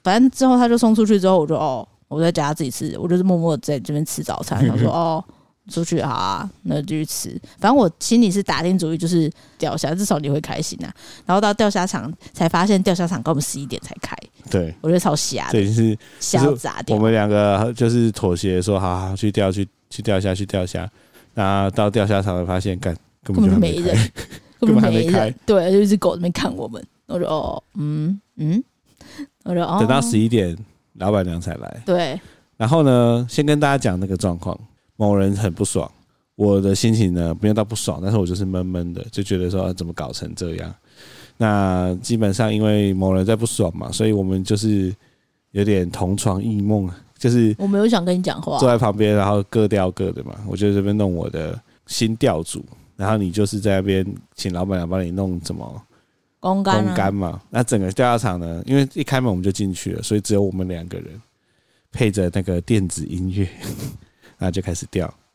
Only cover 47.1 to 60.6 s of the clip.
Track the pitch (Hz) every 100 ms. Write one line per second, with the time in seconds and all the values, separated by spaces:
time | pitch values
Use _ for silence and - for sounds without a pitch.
47.1 | _ 123 120 113 107 196 202 220 220 175
48.1 | 180 180 - 165 143 127 117 107 104 107
49.1 | 104 98 104 98 117 107 101 92 90 92
50.1 | 85 - - 104 95 104 101 98 104 101
51.1 | 85 - 80 78 110 _ _ - - 113
52.1 | 110 131 80 82 78 - - _ - 98
53.1 | 110 95 95 101 107 104 95 98 95 92
54.1 | - _ - 98 87 95 95 85 95 87
55.1 | 92 95 87 82 - 58 64 _ _ _
56.1 | _ _ _ 185 190 196 110 107 90 98
57.1 | 98 90 85 _ 117 123 110 95 98 123
58.1 | 120 127 90 85 85 101 135 135 - 143
59.1 | 131 127 90 95 95 101 90 - 85 113
60.1 | 104 101 104 101 95